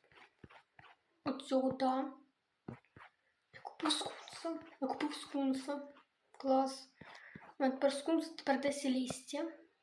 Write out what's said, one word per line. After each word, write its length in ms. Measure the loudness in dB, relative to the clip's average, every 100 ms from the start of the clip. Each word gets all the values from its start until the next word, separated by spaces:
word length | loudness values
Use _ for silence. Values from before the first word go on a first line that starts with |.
| _ -20 -20 _ -20 -20 _ -20 -20 -20 _ _
Оцього, 480 | -4 -4 2 4 4
да. 420 | 2 2 2 0 -6 -20 _ _ _ -16 -16 _ -20 -20 _ _ _ _
Я 60 | -16
купив 300 | -16 -4 0
скунса. 680 | 0 -2 -8 -14 -8 -6 -6 -8 -4
Я 60 | -2
купив 260 | 0 -2
скунса. 760 | -4 -4 0 2 2 -2 -6 -6 -16 _ _ _ -4
Клас. 520 | 4 4 4 -2 -14 -20 -20 -18 -18 -18 -12 0
А 120 | 2
тепер 240 | 4 2
скунс, 360 | 2 2 2 2
тепер 320 | -4 0 2
де 100 | 2
Селестія? 800 | 0 2 2 0 -4 -6 -4 -4 -8 -20 _